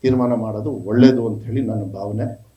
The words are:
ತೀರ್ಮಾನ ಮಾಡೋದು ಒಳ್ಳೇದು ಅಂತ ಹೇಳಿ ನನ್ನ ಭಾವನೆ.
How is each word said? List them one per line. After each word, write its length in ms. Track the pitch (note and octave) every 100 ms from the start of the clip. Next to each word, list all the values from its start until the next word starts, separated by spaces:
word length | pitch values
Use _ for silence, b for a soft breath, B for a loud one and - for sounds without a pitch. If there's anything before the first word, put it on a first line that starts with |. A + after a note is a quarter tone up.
ತೀರ್ಮಾನ 320 | C3 B2+ B2
ಮಾಡೋದು 360 | A#2 A2 G#2 C3
ಒಳ್ಳೇದು 580 | A#2+ F#2 A#2 B2+ B2+ A2+
ಅಂತ 160 | G#2
ಹೇಳಿ 180 | A2+ B2+ A#2+
ನನ್ನ 160 | G#2+
ಭಾವನೆ. 640 | F#2+ F#2+ G2+ G#2+ - - -